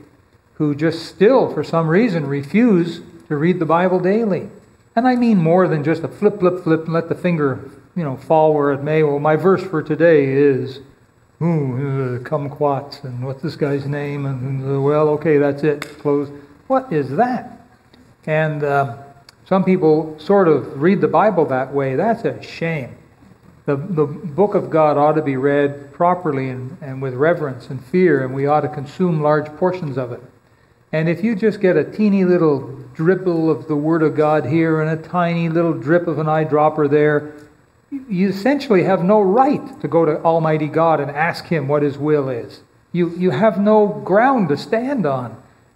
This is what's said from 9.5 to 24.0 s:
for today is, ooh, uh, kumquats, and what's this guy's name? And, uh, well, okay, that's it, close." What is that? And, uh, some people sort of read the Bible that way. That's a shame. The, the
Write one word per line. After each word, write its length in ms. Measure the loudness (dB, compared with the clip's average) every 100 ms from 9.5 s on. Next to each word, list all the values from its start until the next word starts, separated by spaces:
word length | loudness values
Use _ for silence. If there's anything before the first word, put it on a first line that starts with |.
| 2
for 220 | 0 -6
today 420 | -4 2 6 6 4
is, 540 | 4 4 2 -4 -10 -20 _ _ _ _ _
ooh, 60 | -2
uh, 720 | -2 -2 -4 -4 -4 -4 -6
kumquats, 800 | -6 -6 -6 -4 -2 -2 -6 -14
and 200 | -12 -10
what's 200 | -10 -8
this 120 | -8 -4
guy's 300 | -2 -2 -4
name? 400 | -6 -6 -6 -6
And, 520 | -6 -6 -6 -4 0
uh, 40 |
well, 280 | 2 2 2
okay, 280 | 0 2 2
that's 260 | 2 0
it, 180 | -2 -2 -8 -6
close." 300 | -2 -2 -2 -12 -20 -20 -2
What 260 | -2 0
is 240 | -2 -2 -2
that? 440 | -2 -2 -8 -18 -20 _ _ _ _ _ -4
And, 380 | -2 0 -2
uh, 320 | 0 0 -2 -6 -18 -20 _ _ -2
some 180 | 0
people 520 | 2 2 4 2 0 -8
sort 300 | 2 4 4
of 340 | 2 0 -2
read 180 | 0 2
the 60 | 2
Bible 380 | 2 2 2 0
that 260 | -2 -2
way. 240 | -4 -2 -2
That's 300 | -2 -2 -4
a 160 | -8
shame. 540 | -14 -8 -6 -6 -8 -16 _ _ -20 _ -20 _ -4
The, 100 | -4
the 300 | -2 -2